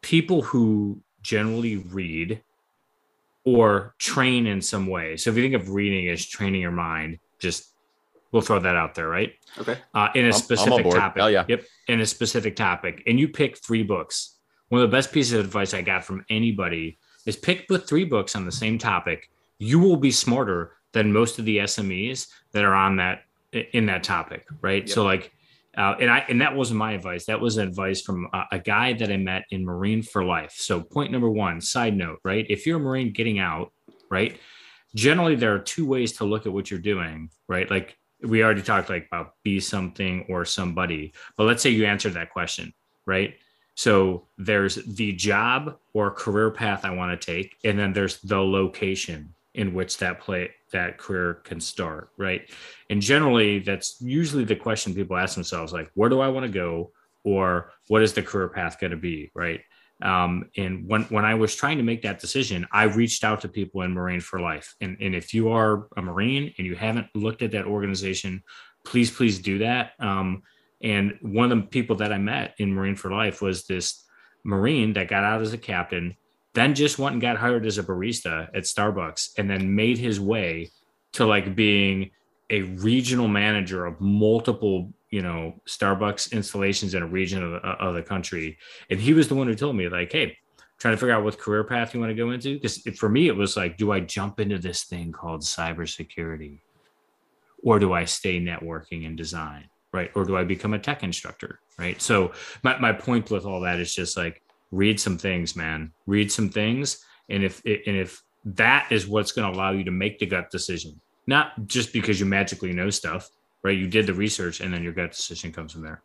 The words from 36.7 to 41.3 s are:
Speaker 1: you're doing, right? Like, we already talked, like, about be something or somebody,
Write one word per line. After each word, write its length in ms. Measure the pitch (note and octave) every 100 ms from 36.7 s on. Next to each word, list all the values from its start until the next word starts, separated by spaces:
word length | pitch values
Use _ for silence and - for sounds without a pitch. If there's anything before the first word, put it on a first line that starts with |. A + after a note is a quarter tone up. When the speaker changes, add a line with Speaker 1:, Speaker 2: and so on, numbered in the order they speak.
Speaker 1:
you're 100 | F#2+
doing, 500 | F2 G2 E2 D#2 D#2+ _ -
right? 220 | F2+ F#2
Like, 260 | G2 - - _ _
we 220 | A2+ A2
already 180 | A2 G#2
talked, 280 | G2 G2+ F2+
like, 160 | F2+ -
about 260 | E2+ D#2+ _
be 180 | - G2
something 680 | - G2+ F#2 - F#2+ F2+ F2
or 160 | F#2
somebody, 680 | E2+ - F2+ E2+ F2+ D#2+ D2+ - -